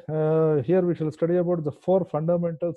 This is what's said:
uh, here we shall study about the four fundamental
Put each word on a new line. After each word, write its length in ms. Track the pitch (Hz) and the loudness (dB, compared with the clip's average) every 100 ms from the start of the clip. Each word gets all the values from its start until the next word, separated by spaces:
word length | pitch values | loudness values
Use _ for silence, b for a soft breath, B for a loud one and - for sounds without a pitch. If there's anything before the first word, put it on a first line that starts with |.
| - | -4
uh, 480 | 156 156 160 160 151 | -2 0 2 2 2
here 200 | 135 185 | 2 2
we 160 | 175 165 | 2 -2
shall 160 | 156 | -4
study 240 | - 165 180 | -2 0 0
about 260 | 175 175 | 0 -2
the 80 | 147 | -4
four 340 | - - 190 | -6 0 0
fundamental 720 | 170 151 160 175 170 160 175 | 0 -2 0 0 -2 -4 -6